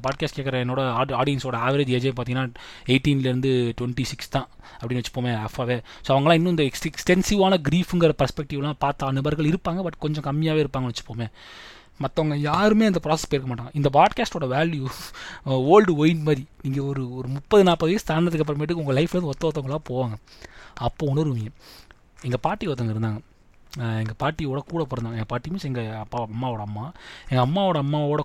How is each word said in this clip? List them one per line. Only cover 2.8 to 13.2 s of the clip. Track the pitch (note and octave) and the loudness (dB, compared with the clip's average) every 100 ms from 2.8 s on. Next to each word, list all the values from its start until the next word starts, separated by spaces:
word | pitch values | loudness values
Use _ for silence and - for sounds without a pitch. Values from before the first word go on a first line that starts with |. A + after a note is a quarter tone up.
| - | 2
எயிட்டீன்லேருந்து | C3 D3 C#3 C3 B2+ C3+ B2+ A#2+ A#2 | 2 4 2 2 0 2 2 0 -2
டுவெண்ட்டி | B2 B2 | -4 -4
சிக்ஸ் | B2+ C3+ - | -6 -6 -6
தான் | C#3+ - - - - | -6 -6 -14 -20 -10
அப்படின்னு | A#2+ B2 | -6 -4
வச்சுப்போமே, | A#2 - B2 A#2 G#2+ | -4 -4 -2 -2 -4
half-ஆவே. | - A#2+ B2 - - | -4 -2 -2 -6 -10
So | - C3+ | 0 2
அவங்களாம் | C#3+ | 6
இன்னும் | E3+ F3 E3+ | 4 4 2
இந்த | |
எக்ஸ்-, | C#3+ - D#3+ | 0 0 -6
எக்ஸ்டென்சிவான | - - F3+ F3+ G3+ F#3+ F#3+ C#3+ | -4 2 2 4 4 4 4 2
கிரீஃப்ங்கிற | E3 F3+ F3+ E3 D3+ | 0 2 2 4 4
பெர்ஸ்பெக்டிவ்லாம் | C3 - D3 C#3+ C#3+ C#3+ | 0 -2 -6 -4 -4 -2
பார்த்த | C#3 C#3+ C3+ | -2 -2 -2
நபர்கள் | C3+ C#3+ D3 D3+ | -2 0 0 0
இருப்பாங்க, | F#3 - E3+ F3+ | 0 -2 -4 -4
but | - | -4
கொஞ்சம் | D3+ D3+ | -4 -4
கம்மியாவே | C#3+ C#3+ D#3+ D#3 C#3 | -2 0 0 2 0
இருப்பாங்கன்னு | C3+ B2+ | -2 -4
வச்சுப்போமே. | A2+ - A2+ A2+ - - - - - - - | -6 -8 -8 -8 -10 -20 -20 -20 -20 -20 -8
மத்தவங்க | C#3+ - D#3 D3 | -6 0 0 0
யாருமே | D3 D#3+ G#3 G#3+ A3 | 0 4 4 6 4
அந்த | F3 | 2
ப்ராசஸ் | D3+ D#3+ | 0 -2